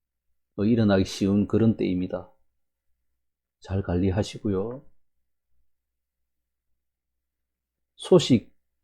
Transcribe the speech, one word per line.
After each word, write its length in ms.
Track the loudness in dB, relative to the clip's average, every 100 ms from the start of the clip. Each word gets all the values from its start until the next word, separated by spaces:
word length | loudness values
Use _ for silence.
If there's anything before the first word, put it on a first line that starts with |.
| _ _ _ _ _ -4
어, 80 |
일어나기 400 | 0 2 4 2
쉬운 440 | 0 -2 0 0 0
그런 280 | 2 2 2
때입니다. 560 | -2 -2 -4 -8 -12 _ _ _ _ _ _ _ _ _ _ _ _ _
잘 240 | -8 -6
관리하시고요. 1000 | -2 0 0 -2 -4 -6 -4 -4 -4 -10 -16 -20 _ _ _ _ _ _ _ _ _ _ _ _ _ _ _ _ _ _ _ _ _ _ _ _ _ _ _ _ _ _
소식 580 | 2 2 4 0 0 _ _ _